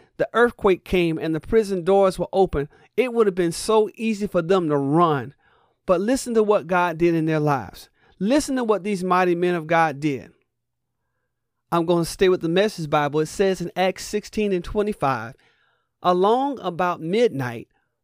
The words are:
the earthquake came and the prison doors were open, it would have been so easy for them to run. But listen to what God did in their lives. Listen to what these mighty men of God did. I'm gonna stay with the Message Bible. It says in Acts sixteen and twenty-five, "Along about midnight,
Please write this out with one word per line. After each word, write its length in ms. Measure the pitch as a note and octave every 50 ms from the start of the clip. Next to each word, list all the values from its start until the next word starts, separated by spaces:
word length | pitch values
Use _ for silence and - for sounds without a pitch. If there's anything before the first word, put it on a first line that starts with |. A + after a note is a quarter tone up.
| _ _ _
the 140 | - D#3 - -
earthquake 520 | A3+ A#3+ A#3+ - - - G#3 F#3 - -
came 340 | - - F#3 F3 E3 D#3+ D#3+
and 160 | - E3 D#3+
the 60 | D#3
prison 420 | - - A3+ A3+ A3 G3 G3 F#3 D#3+
doors 340 | F3 G3 G3 G3 F#3+ - -
were 120 | F3 -
open, 380 | - F#3+ F#3+ E3+ - D3+ C#3 - _ _ _ _ _
it 180 | - B3 B3+ A#3
would 140 | A#3 A3 G3+
have 80 | F3+
been 160 | F#3 F3+ E3
so 380 | E3 - - - A3 A3 G#3+ G3+ -
easy 300 | - - A3+ A3 G3 G#3
for 160 | G3+ - F3+
them 280 | E3 D#3+ F#3+ F#3+ F3 D3+
to 80 | D3 C#3+
run. 560 | C#3 C3+ D3 E3 F3 E3 D3+ C3+ A#2 - - _ _ _ _ _ _ _ _ _ _
But 140 | - F#3 E3+
listen 340 | G3 A3 C4+ C4 - B3 A#3
to 80 | A3 G#3+
what 220 | G3+ G#3+ F#3 D#3
God 320 | D#3+ F#3 F3+ F3+ F3+ E3 D#3
did 160 | E3+ F3 E3
in 120 | E3 D#3+
their 160 | D#3+ D#3 D#3
lives. 480 | D3+ D3 C#3+ C3 G#2 - - - - - _ _ _ _ _ _
Listen 360 | F#3 G#3 C4+ D#4 C#4+ - C4+
to 80 | C4 B3
what 220 | A3 G#3+ F#3+ E3+
these 180 | G#3+ G#3 F3+ F3+
mighty 320 | F#3 F3+ F3+ F#3 F3+ F3
men 180 | E3+ F3+ F3+ F3+
of 140 | E3+ D#3 D#3
God 320 | E3+ E3 E3 D#3+ C#3 C#3
did. 320 | D3 D#3 C#3 A2+ D#2+ - - _ _ _ _ _ _ _ _ _ _ _ _ _ _ _ _ _ _ _ _ _ _ _ _ _ _ _ -
I'm 120 | E3+ E3
gonna 200 | E3+ F3 E3+ E3
stay 240 | - - - G3+ F#3
with 100 | F#3 -
the 80 | - E3
Message 420 | E3 F#3 G#3 A3 - - D#3+ D3
Bible. 300 | D#3 D3+ D3 C#3+ C#3 D#3
It 60 | D#3
says 340 | D#3 - - G3+ F#3+ F#3+ -
in 100 | F3 E3+ -
Acts 300 | - F3+ F#3 F#3+ - -
sixteen 480 | - - G#3 - - - A3 G#3+ G3+ F#3+
and 100 | F3+ E3+
twenty-five, 720 | - - G#3 G#3 G#3 G#3 - - C#3 C3 A#2 A2 A2+ - - _ _ _ _ _ _ _ _ _ _ _ _
"Along 560 | - F3 F3+ F3+ F#3 G#3 A#3 B3+ C4+ C#4+ C#4 G#3
about 400 | - F#3 F3 D#3 F3+ F3+ E3+ D#3
midnight, 680 | D#3+ D#3+ F#3 A3+ B3 A3 D#3 C3+ C3 B2 A#2 A2+ - - _ _ _ _ _ _